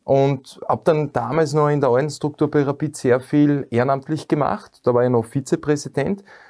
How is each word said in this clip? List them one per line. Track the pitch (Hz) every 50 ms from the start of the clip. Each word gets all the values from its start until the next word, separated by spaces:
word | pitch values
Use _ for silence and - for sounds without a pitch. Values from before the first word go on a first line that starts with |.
| -
Und | - 135 139 139 139 139 131 - - - - - -
hab | 135 117 -
dann | 185 160 151 151 143 -
damals | 127 117 117 131 160 160 139 139
noch | 156 147 147
in | 147 147
der | 139 127
alten | 117 127 147 151
Struktur | - - - 147 143 - 156 147
bei | 151 151 139
Rapid | 135 143 - 156 147 -
sehr | - - 131 117 131
viel | 123 - - 147 147 147 143 143 131 -
ehrenamtlich | 117 117 123 139 135 135 135 - 156 151 -
gemacht. | - 165 151 160 - 190 220 - - _ _ -
Da | 123 120
war | 120 123
ich | 127
noch | 127 117 113
Vizepräsident. | - - 139 135 - 175 160 - 147 151 147 - 147 - 147 135 165 202 196 - _ - - - -